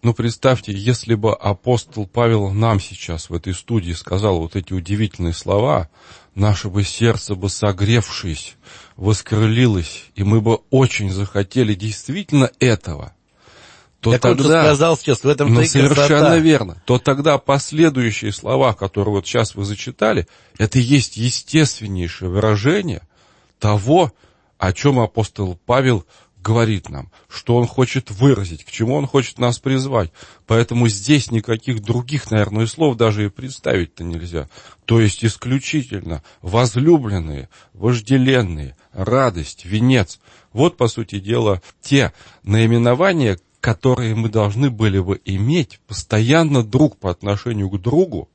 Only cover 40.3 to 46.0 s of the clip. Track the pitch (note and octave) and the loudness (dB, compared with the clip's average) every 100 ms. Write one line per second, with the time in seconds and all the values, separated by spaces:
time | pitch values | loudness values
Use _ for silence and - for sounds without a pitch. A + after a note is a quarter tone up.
40.3 | _ _ G#2+ D#3+ - A#2+ - A2+ G2+ F#2+ | _ _ 0 0 2 -2 -2 -8 -8 -4
41.3 | A#2+ A2 F#2+ - _ - C#3 A#2+ - - | -2 0 -2 -6 _ 0 0 0 -4 -20
42.3 | _ - G#2+ A2+ A#2 A#2+ B2 F#3+ F3 B2 | _ -2 2 4 4 2 2 2 2 0
43.3 | F#2 _ _ - A2 C3+ B2+ A#2 A2 A2+ | -2 _ _ -4 0 0 0 0 -2 -2
44.3 | G#2+ G2+ G2+ C#3 A2+ A2 F#2+ F2+ G2 - | 0 0 0 -2 0 0 0 -2 -4 -4
45.3 | G2 A2 F3 C#3 - _ G2+ | -4 0 0 -2 -8 _ -14